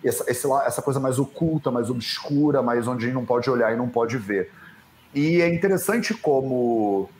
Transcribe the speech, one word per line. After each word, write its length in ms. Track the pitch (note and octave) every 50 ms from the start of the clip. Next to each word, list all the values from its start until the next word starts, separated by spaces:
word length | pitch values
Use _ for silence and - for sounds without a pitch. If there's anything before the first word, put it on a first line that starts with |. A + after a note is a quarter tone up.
| -
essa, 240 | C3 A2+ - - -
esse 160 | B2 - -
la-, 220 | C#3+ C3 C3+ C3+
essa 160 | - A#2 - -
coisa 160 | C#3+ C3 C3+
mais 180 | C3+ C3 B2
oculta, 540 | B2 C#3 C3+ - - E3 E3 D#3+ D#3 - C3+
mais 200 | A#2+ A#2+ A#2 G#2+
obscura, 720 | B2 B2 A2 - - - - - C#3+ C#3+ D3 D3 C#3+ C#3 B2
mais 260 | A#2+ A#2+ A#2+ A2+ B2
onde 160 | B2+ A#2+ A2+
a 20 |
gente 80 | A#2 B2+
não 100 | C3 A#2+
pode 240 | G#2 B2 A#2+ A#2+ C3+
olhar 240 | B2+ A#2+ A#2 A2 A#2
e 40 |
não 120 | A#2 B2 A#2+
pode 300 | A#2+ A#2+ A#2 A2+ A#2+ C3
ver. 320 | G#2 G2 G#2 G2 F2+ - - - - - - - - _ _ _ - - -
E 260 | C#3+ D3 D#3+ E3+ F3
é 140 | E3+ E3+ E3+
interessante 580 | E3 F3 G3 F#3+ E3+ - - G#3 A#3+ - - A3
como 960 | - - D#3 C#3+ C3+ C3 C3+ B2+ B2+ B2 A#2+ A#2 A2+ G#2+ G#2 G2 G2 F#2+ - -